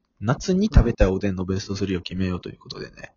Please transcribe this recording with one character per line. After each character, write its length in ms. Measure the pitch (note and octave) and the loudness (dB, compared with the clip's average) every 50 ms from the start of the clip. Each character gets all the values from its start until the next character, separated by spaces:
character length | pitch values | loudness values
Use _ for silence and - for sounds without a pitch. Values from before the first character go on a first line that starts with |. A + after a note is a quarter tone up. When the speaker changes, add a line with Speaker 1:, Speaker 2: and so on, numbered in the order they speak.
| _ _ _ _ | _ _ _ _
Speaker 1:
う 40 | G#2 | -2
ん。 20 | |
Speaker 2:
夏 260 | A2 C3+ - - - | -2 -2 0 0 0
に 140 | F#3 F#3 G#3 | 2 2 2
食 180 | A3 - - - | 6 6 6 6
べ 80 | A#2+ | 6
た 120 | A2+ - G#2 | 4 4 4
い 20 | |
お 120 | F#2+ F#2+ F#2+ | 4 4 2
で 120 | G2+ G2+ | 0 -2
ん 60 | F#2+ | -2
の 100 | F#2 F#2 | -2 -2
ベ 120 | F2+ F#2+ F#2+ | -2 -2 -4
ス 80 | - - | -4 -6
ト 80 | G2 | -4
ス 100 | G2 G2+ | -4 -2
リ 80 | F#2+ F#2+ | -2 -2
ー 40 | F2 | -4
を 40 | |
決 160 | E2+ - F#2 F#2 | -4 -6 -4 -4
め 80 | F#2+ | -2
よ 100 | F#2 F2+ | -2 -2
う 40 | F2 | -4
と 100 | - - | -8 -12
い 60 | - | -14
う 20 | - | -16
こ 100 | - - | -18 -16
と 100 | - G2 | -14 -14
で 100 | F#2 - | -14 -14
ね。 240 | - - - - _ | -14 -18 -18 -18 _